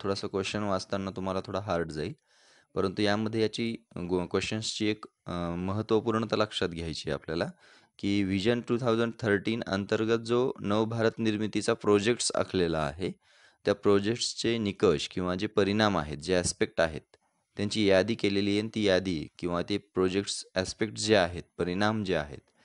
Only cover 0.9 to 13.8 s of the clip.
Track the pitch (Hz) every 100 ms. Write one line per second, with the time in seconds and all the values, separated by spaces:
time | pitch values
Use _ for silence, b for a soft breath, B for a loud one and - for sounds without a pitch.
0.9 | 98 95 95 95 95 92 95 104 85 82
1.9 | 76 85 - b b b b b - 95
2.9 | 98 104 104 110 113 107 - 117 113 _
3.9 | - 87 90 85 95 - 110 110 - 107
4.9 | 107 - _ - 87 87 87 92 101 110
5.9 | 110 117 110 113 107 107 - 90 82 82
6.9 | 76 80 71 - 80 127 - b b b
7.9 | _ 101 101 95 98 101 120 113 120 123
8.9 | 113 117 113 110 101 95 117 - 98 98
9.9 | 110 110 117 113 120 127 - 101 104 110
10.9 | 117 110 - 113 107 107 107 104 113 104
11.9 | 104 101 117 - - 92 95 85 80 73
12.9 | 78 90 - b b b b - 101